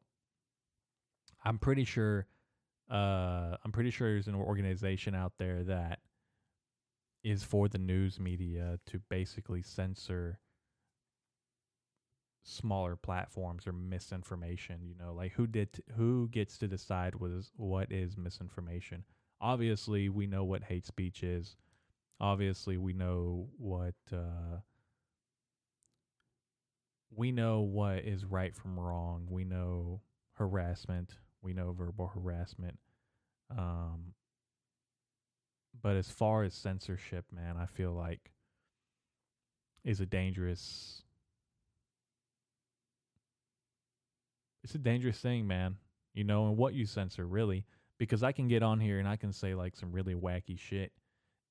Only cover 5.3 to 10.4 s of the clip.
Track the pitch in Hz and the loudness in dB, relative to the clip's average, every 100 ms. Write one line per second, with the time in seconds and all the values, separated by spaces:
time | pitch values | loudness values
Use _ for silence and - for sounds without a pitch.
5.3 | - 92 90 90 90 85 - _ _ _ | -2 -2 0 0 0 -2 -6 _ _ _
6.3 | _ _ _ _ _ _ _ _ _ 110 | _ _ _ _ _ _ _ _ _ 0
7.3 | 101 - 101 101 98 92 92 95 - 90 | 0 2 4 4 4 2 4 4 0 -2
8.3 | 90 87 85 87 87 - 92 - 92 92 | 0 -2 -2 -2 -4 -6 -8 -4 -2 -2
9.3 | - - 90 - - 92 95 - 90 85 | -6 -4 -4 -4 -4 -4 -4 -6 -4 -4
10.3 | 101 | -6